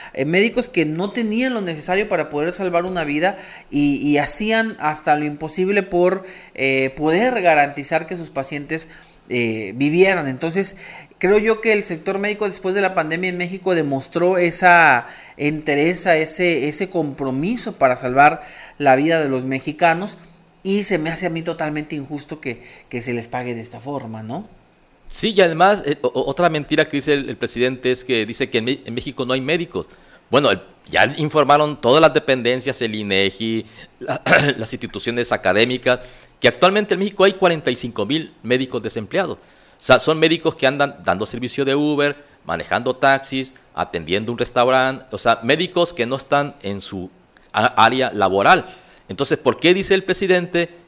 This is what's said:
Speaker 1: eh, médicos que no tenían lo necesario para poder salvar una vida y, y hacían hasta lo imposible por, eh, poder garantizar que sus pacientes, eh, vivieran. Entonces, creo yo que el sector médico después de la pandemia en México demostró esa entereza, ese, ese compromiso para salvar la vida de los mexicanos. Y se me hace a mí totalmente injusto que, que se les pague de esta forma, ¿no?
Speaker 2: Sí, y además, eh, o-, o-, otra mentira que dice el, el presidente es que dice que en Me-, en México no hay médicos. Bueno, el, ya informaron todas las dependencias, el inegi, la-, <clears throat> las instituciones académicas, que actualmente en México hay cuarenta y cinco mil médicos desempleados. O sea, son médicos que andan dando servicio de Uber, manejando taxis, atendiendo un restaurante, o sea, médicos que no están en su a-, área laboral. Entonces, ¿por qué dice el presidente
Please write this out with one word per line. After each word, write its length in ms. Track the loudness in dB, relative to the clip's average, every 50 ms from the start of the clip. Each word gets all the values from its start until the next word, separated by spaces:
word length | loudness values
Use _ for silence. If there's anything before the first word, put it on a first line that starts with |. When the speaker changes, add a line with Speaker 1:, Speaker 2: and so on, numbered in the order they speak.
| -18 -12 -8
Speaker 1:
eh, 120 | -6 -2
médicos 420 | 0 2 2 2 2 0 -2 -4
que 160 | -2 -2 0 0
no 280 | 0 -2 -4 -6 -4
tenían 420 | -4 -4 -4 -2 -2 -2 -2 -2 -2
lo 80 | -4
necesario 480 | -4 -6 -8 -8 -6 -2 -2 -2 0 0
para 180 | -2 -2 -2
poder 240 | -4 -4 -4 -4 -4
salvar 320 | -4 -4 -4 -2 0 0 -2
una 220 | -2 -4 -4 -4
vida 320 | -2 -2 0 0 0 -2 -4 -10 -18 -20 -20 -14 -6
y, 240 | -2 0 2 2 0 0 0
y 120 | 0 2
hacían 580 | 2 0 -2 -4 -4 -2 0 0 0 0 -2 -4 -4
hasta 340 | -4 -4 -4 -2 0 0 0
lo 80 | 2 0
imposible 580 | -4 -6 -8 -10 -8 -4 -2 -2 0 0 0
por, 440 | 0 0 2 2 2 2 2 0 -6 -12 -18 -20 -20 -18 -6
eh, 400 | -2 0 0 2 0 0 -2 -2
poder 440 | -2 0 0 2 2 2 0 0 2
garantizar 640 | 2 4 4 4 4 2 -2 -6 -6 -4 -4 -4 -4
que 100 | -6 -10
sus 120 | -10 -12 -8
pacientes, 600 | -8 -8 -8 -6 -8 -10 -8 -8 -8 -8 -8 -12 -18 -20 -20 -20 -20 _ _ -6
eh, 420 | -2 -2 0 -2 -2 -4 -6 -8 -4
vivieran. 500 | -2 0 2 4 4 4 2 2 -2 -4
Entonces, 480 | -6 -6 -6 -6 -4 -4 -4 -4 -6 -8 -12 -16 -20 -20 -20 -20 -20 _
creo 200 | _ 0 2 2
yo 240 | 2 2 0 0 0
que 100 | 0 0
el 140 | 0 0 -2
sector 340 | -4 -8 -8 -6 -6 -4 -4
médico 260 | -4 -4 -4 -4 -6
después 300 | -6 -6 -6 -6 -4 -2
de 60 | -2
la 120 | -2 0 0
pandemia 360 | -2 -2 -2 -4 -4 -4 -4
en 80 | -4
México 360 | -6 -6 -8 -8 -6 -2 0 0
demostró 640 | 0 0 0 -2 -4 -6 -6 -2 0 0 2 2
esa 720 | 2 0 0 0 2 4 6 8 8 8 8 6 4 2 -4 -12 -20 -20 -20 -8
entereza, 800 | -4 -2 -2 -2 -2 -2 0 0 2 2 2 0 0 2 2 2
ese, 500 | 2 2 -2 -2 0 0 0 0 0 -2
ese 220 | -2 -2 -4 -6 -4
compromiso 880 | -2 -4 -4 -4 -4 -6 -4 -4 -2 -2 -2 -2 -2 -4 -6 -8 0
para 180 | 2 2 2 2
salvar 460 | 0 -4 0 4 6 6 6 4 2 -4 -16 -20 -20 -20 -20 -8
la 200 | 0 4 4 4
vida 240 | 4 4 2 2 2
de 80 | 2 0
los 160 | -2 -2 -2
mexicanos. 720 | -4 -4 -4 -6 -8 -2 0 2 2 2 0 -2 -8 -10 -14 -20 -20 -20 _ _ _ _ _
Y 220 | -4 -2 -2 -2 0
se 140 | 0 -2
me 120 | -2 -2 -4
hace 160 | -6 -4 -4
a 40 | -4
mí 120 | -4 -4
totalmente 540 | -6 -6 -6 -4 -6 -6 -4 -6 -8 -8 -10
injusto 460 | -10 -8 -10 -10 -12 -10 -12 -14 -10
que, 200 | -10 -10 -10 -10 -14 -20 -20 -20 -16 _
que 100 | -10 -8
se 140 | -6 -4 -6
les 160 | -6 -6 -8
pague 260 | -8 -8 -6 -6 -8
de 60 | -8
esta 180 | -10 -14 -16 -14
forma, 440 | -10 -10 -8 -8 -10 -10 -12 -12 -12
¿no? 260 | -10 -10 -10 -12 -14 -20 _ _ _ _ _ _ _ _ _ _
Speaker 2:
Sí, 260 | -14 -8 -4 -4 0 4
y 60 | 4
además, 420 | 4 4 4 4 4 4 4 2 0
eh, 120 | -4 -4 -2
o-, 80 | -2 -2
o-, 200 | -2 -2 -2 -2
otra 200 | 0 2 2 2
mentira 340 | 2 0 -2 0 0 0 2 0
que 80 | -2
dice 160 | -2 0 0 0
el, 160 | 0 -2 -6
el 80 | -6
presidente 560 | -6 -6 -6 -2 0 0 0 0 -2 -2 -2 -2
es 100 | -2 -2
que 220 | -2 -2 0 0
dice 240 | -2 -4 -6 -4 -2
que 80 | -2
en 80 | -2 -2
Me-, 160 | -2 -4 -4 -6
en 100 | -8 -8
México 320 | -8 -8 -8 -8 -6 -4
no 60 | -2
hay 80 | -2 -2
médicos. 480 | -2 -2 -2 -2 -4 -6 -8 -8 -8 -10 -14 -20 _ _ -20 _ _ _
Bueno, 220 | 2 4 4 4
el, 80 | 2 2 -2 -10 -20 _ _ -2
ya 220 | 2 4 4 4 2
informaron 640 | -2 -4 0 2 2 4 6 4 4 4 0 -2 0
todas 220 | 2 4 6 6
las 120 | 6 6 4
dependencias, 680 | 2 2 2 0 0 2 0 0 0 -2 -6 -4 -4
el 120 | -4 -4 -4
inegi, 720 | -4 -2 0 2 2 2 2 0 -2 -4 -2 -2 -4 -4 -8 -14 -20 -20 -20 _ _
la-, 200 | -8 -8 -8 -4 2 4 4 4
<clears throat> 180 | 4 2 0
las 160 | -2 -6 -8 -8
instituciones 580 | -10 -10 -10 -10 -8 -6 -4 -4 -4 -2 -2
académicas, 720 | -2 0 2 2 4 4 2 2 0 0 0 0 0 0 -4 -10 -20 -20 -20 _ _ _
que 80 | 2 2
actualmente 460 | 4 4 2 2 4 2 0 0 -2
en 40 | -2
México 240 | -2 -2 2 4 4
hay 80 | 4
cuarenta 400 | 4 4 2 2 2 0 0 -2
y 60 | -2
cinco 280 | -2 -6 -8 -6 -4 -4
mil 280 | -2 -2 -4 -6 -8 -14 _ -2
médicos 400 | -2 0 0 0 -4 -6 -6 -6
desempleados. 540 | -6 -8 -8 -8 -4 -4 -4 -4 -4 -8
O 440 | -12 _ _ _ _ _ _ _ _ 4
sea, 140 | 4 4
son 220 | 6 6 2 2 2
médicos 360 | 2 2 2 0 0 -2 -2
que 120 | 0 0
andan 300 | 0 2 2 0 -2 -2 -4 -2
dando 200 | -2 -2 -2 -2
servicio 380 | -6 -6 -8 -8 -6 -4 -2 -2
de 100 | 0 0
Uber, 440 | 0 0 0 0 0 0 0 -2 -4 -12 _ _ _ _
manejando 540 | -6 -6 -6 -2 -2 -2 0 0 -2 -2
taxis, 560 | 2 4 4 4 2 0 -4 -6 -6 -6 -8 -12 _ _ _ _
atendiendo 600 | -6 -6 -4 -4 -6 -4 -2 -2 -2 -2 -4 -4
un 40 |
restaurante, 680 | -4 -6 -2 0 2 2 4 4 4 2 0 -2 -6 -10 -12
o 80 | -12
sea, 220 | -2 0 2 2 2
médicos 520 | 0 0 0 0 -2 -2 0 0 0 0 -2
que 120 | -4 -4
no 120 | -4 -4
están 380 | -6 -2 0 0 0 0 -2 -6 -10 -8
en 180 | -8 -8 -8
su 280 | -10 -10 -10 -10 -10 -12 -14 _ _ _ _ _ _ _ -2
a-, 280 | 0 0 2 4 4
área 300 | 4 4 4 2 0 -2
laboral. 540 | 0 2 2 2 4 4 6 6 4 4 2 -4 -14 -20 -20 _ -20 -20 _
Entonces, 320 | -14 -8 -6 -2 -2 -2 0
¿por 200 | 2 0 0 4
qué 140 | 4 4 4
dice 220 | 4 2 2 0
el 80 | 0 0
presidente 640 | -2 -2 -2 0 2 2 2 0 0 -2 -2 -2 -2 -6 -14 -20